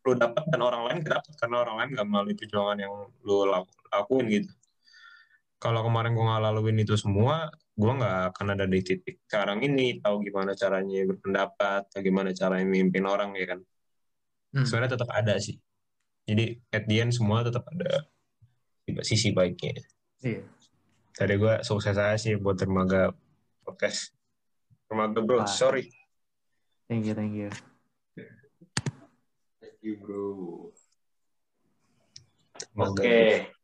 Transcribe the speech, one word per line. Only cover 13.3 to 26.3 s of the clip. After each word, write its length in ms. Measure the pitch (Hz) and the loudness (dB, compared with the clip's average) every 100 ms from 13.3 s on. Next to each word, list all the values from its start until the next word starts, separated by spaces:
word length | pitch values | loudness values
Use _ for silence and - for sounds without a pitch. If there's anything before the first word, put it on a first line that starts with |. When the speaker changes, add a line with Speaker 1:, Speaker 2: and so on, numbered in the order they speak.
| 98 | -4
Speaker 1:
ya 200 | 92 90 | -6 -8
kan? 40 | - _ _ _ _ _ _ _ _ | -12 _ _ _ _ _ _ _ _
Speaker 2:
Hmm. 140 | 139 | -2
Speaker 1:
Sebenarnya 320 | 120 117 127 127 | 0 0 0 -2
tetap 100 | 117 | -2
ada 240 | 107 110 98 | -2 0 0
sih. 180 | 101 - _ _ _ _ _ _ - | -2 -10 _ _ _ _ _ _ -2
Jadi, 300 | 107 117 120 _ | 0 2 -2 _
at 100 | 110 | -6
the 120 | 107 110 | 0 2
end 120 | 117 120 | 2 2
semua 240 | 110 110 | 2 2
tetap 240 | 120 120 - | 0 -4 -6
ada 380 | 165 92 - - _ _ _ _ _ _ _ - 76 - | -6 -2 -2 -4 _ _ _ _ _ _ _ -10 -8 -2
sisi 240 | 107 107 | 0 2
baiknya. 480 | 95 90 - - - - _ _ _ | 2 2 0 -8 -8 -14 _ _ _
Speaker 2:
Iya. 180 | 127 101 95 _ _ _ _ _ _ | -6 -6 -8 _ _ _ _ _ _
Speaker 1:
Tadi 200 | - 98 101 | -4 0 2
gua 240 | 110 110 | 4 2
sukses 320 | - 104 104 | 0 -2 0
aja 240 | 98 101 107 | 0 2 0
sih 160 | 110 | 0
buat 240 | 104 98 95 | -2 0 0
Dermaga 560 | 95 95 92 95 95 - _ _ _ _ | 0 0 2 4 2 0 _ _ _ _
Podcast. 480 | - - 101 - - _ _ _ _ _ _ _ _ | -18 -4 -4 -4 -10 _ _ _ _ _ _ _ _
Dermaga, 300 | 110 107 110 | -2 0 0
bro, 220 | 107 123 | 2 2
Speaker 2:
Wah. 20 | 104 | 2
Speaker 1:
sorry. 400 | 101 131 135 - _ _ _ _ | 2 2 2 -2 _ _ _ _